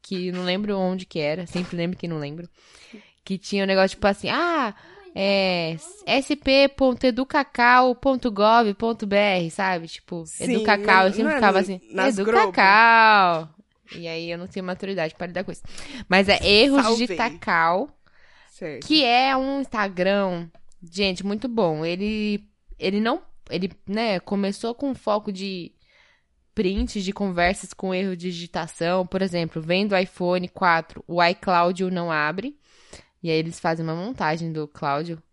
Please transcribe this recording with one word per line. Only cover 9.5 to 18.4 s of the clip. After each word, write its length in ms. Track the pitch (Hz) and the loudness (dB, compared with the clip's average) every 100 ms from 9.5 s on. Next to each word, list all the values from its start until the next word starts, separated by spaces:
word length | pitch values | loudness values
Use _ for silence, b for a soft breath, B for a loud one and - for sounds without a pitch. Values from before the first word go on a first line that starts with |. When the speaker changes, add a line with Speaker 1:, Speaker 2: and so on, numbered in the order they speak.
Speaker 1:
sabe? 340 | - 190 180 165 | -4 -4 -4 -8
Tipo, 400 | - _ 170 160 | -18 _ -12 -12
Speaker 2:
Sim, 280 | - - 226 | -8 -2 0
Speaker 1:
Educacau, 480 | 214 202 208 190 | 2 2 6 6
eu 60 | 190 | 6
Speaker 2:
não, 60 | 202 | 2
Speaker 1:
sempre 60 | |
Speaker 2:
não 80 | 277 | 0
é 40 | 285 | 4
Speaker 1:
ficava 220 | 214 190 | 4 4
Speaker 2:
no, 40 | |
Speaker 1:
assim, 180 | 190 185 _ | 0 -6 _
Speaker 2:
nas 260 | 190 190 202 | 0 0 2
Speaker 1:
"Educacau". 1300 | 208 233 453 - 196 208 233 226 220 214 180 165 160 _ _ _ _ 175 | 2 4 2 4 6 8 8 8 8 6 4 2 -6 _ _ _ _ -14
E 120 | 170 | -10
aí 200 | 165 170 | -10 -8
eu 100 | 170 | -10
não 100 | 185 | -10
tenho 180 | 202 185 | -10 -8
maturidade 480 | 185 196 190 160 | -8 -6 -6 -6
pra 140 | - 175 | -6 -10
lidar 160 | 180 | -8
com 80 | 190 | -10
isso. 100 | 170 - B B 269 B | -12 -14 B B -16 B
Mas 200 | 185 196 | 2 4
é 160 | 185 | 2
Erros 380 | 180 208 277 277 | 6 6 6 4
Speaker 2:
Salvei. 240 | 220 226 240 | 4 0 0
Speaker 1:
Digitacal, 880 | 170 135 170 - 170 165 185 294 _ _ b b b | -2 -4 -4 -2 2 2 0 -4 _ _ b b b